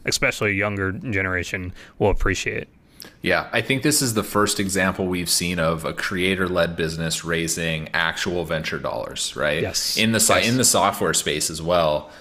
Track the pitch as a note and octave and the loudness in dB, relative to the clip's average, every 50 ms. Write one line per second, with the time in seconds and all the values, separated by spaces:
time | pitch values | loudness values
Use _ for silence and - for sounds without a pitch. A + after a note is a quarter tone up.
0 | - - - - C#3+ B2+ - - A2 G#2 G2 F#2+ G2+ G#2 G2+ G2 F#2+ F#2+ F#2+ C#3 | -4 -4 -2 0 0 -2 0 0 -2 0 0 0 0 -2 -2 -2 -2 -2 -2 -4
1 | C3 C3 G2+ F#2+ F#2+ F#2 F#2 F2+ E2+ - - F#2+ F2+ F#2 - - - - - - | -6 -4 -2 -2 -2 0 -2 -2 -4 -4 -6 -6 -6 -8 -10 -12 -18 -20 -4 0
2 | G#2 G2+ F#2 - - G2+ F#2 - - - G#2 - - - _ - _ _ _ - | 2 2 4 4 2 2 0 0 -2 -4 -4 -6 -8 -10 _ -20 _ _ _ -20
3 | - - - - - F2+ F2 E2 - - - A#2 A2+ - C3+ C3 - D3+ D3 - | -20 -20 -16 -6 0 0 2 2 0 0 -2 -2 0 0 0 2 2 2 2 2
4 | C#3 A#2+ G#2+ G#2+ - - - G#2 G#2 G#2 - - G2+ F#2+ F#2 F#2+ F#2 F#2+ F#2+ - | 2 0 0 -2 -2 0 2 2 2 2 2 0 -2 0 0 2 2 2 2 0
5 | G2 F2+ F#2 F2+ E2+ - - - F2+ F2 F2+ F2 D#2+ D#2+ E2+ D#2 D2 C2+ - - | -2 -2 -2 -2 0 0 0 0 0 0 0 0 0 0 0 0 -4 -4 -4 -4
6 | - - G2 F2+ F2+ F#2+ F#2+ F#2 F#2 F2 F2+ F2 E2+ E2+ E2+ E2+ E2 E2 D#2+ D#2+ | -4 -4 -2 0 2 2 2 2 0 0 2 2 2 0 0 -2 -2 -2 -2 -2
7 | E2 E2 E2 - - E2 E2+ E2 E2 D#2+ - F2 E2 E2 D#2+ D#2 D#2 - - E2 | -2 -2 -2 -4 -2 -2 -2 0 0 -2 -2 -2 -2 -2 -2 -4 -4 -4 -2 0
8 | E2 E2 E2 - - F#2+ F2 F2 E2 D#2 E2 D#2 D#2+ - E2+ C#2+ C2+ - - - | 0 0 -2 -2 -4 -2 -2 -2 -2 -2 -4 -4 -4 -4 -6 -4 -4 -4 -4 -4
9 | - - - - - - - B1 C#2+ D2+ D2+ E2 - - - - - - - - | -6 -6 -6 -6 -6 -6 -4 -2 0 0 0 0 -2 -2 -2 -2 -2 0 2 2
10 | A2 A2+ A2+ G#2 - - F#2+ F#2 F#2+ A2+ B2 C3 A#2 - - G2 F2+ G2+ G2 - | 2 4 4 4 4 4 4 4 4 4 2 4 4 4 4 4 4 2 2 2
11 | G2+ E2 D#2 - - F2 D2 D#2 - - E2 D#2+ D#2+ E2+ F2+ F2 E2 D#2 D2+ D2 | 0 0 0 0 0 0 -2 -2 -2 -4 -4 -4 0 2 4 4 4 4 2 0
12 | - - - - | -4 -8 -16 -20